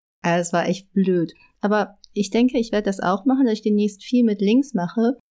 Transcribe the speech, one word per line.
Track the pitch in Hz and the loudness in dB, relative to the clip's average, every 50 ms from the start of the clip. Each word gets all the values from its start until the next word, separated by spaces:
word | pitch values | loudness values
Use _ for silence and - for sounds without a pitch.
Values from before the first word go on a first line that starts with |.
| _ _ _ _ - | _ _ _ _ -4
Also | 175 170 180 | -2 0 0
es | 175 - 180 | -2 -2 -2
war | 170 165 | -2 0
echt | - 180 185 - _ - | -2 -2 -4 -6 _ -2
blöd. | 196 190 185 185 175 160 165 - _ _ _ _ - | 0 0 2 2 0 -2 -4 -8 _ _ _ _ -6
Aber | - 202 185 208 190 196 - _ _ - - | -2 -2 0 0 -2 -4 -8 _ _ -10 -6
ich | 202 196 196 | -6 -4 -2
denke, | 208 233 247 254 - | 0 2 2 2 2
ich | 247 233 - | 0 -2 -2
werd | 208 208 208 | -2 -2 -2
das | 196 196 - | -2 -4 -2
auch | - 180 190 196 - | -2 -2 -2 0 0
machen, | 262 262 262 269 | 0 2 2 2
dass | 226 214 | 2 0
ich | 220 | 0
demnächst | - 214 208 208 208 208 - - - | 0 0 2 2 0 0 -2 -6 -6
viel | - 247 247 240 | -2 0 2 2
mit | 220 208 202 | 2 0 0
links | 196 202 226 269 277 - - | 0 2 2 2 2 0 -2
mache, | 175 175 170 - 233 226 240 277 - _ _ | -4 -4 -4 -2 0 0 0 -2 -4 _ _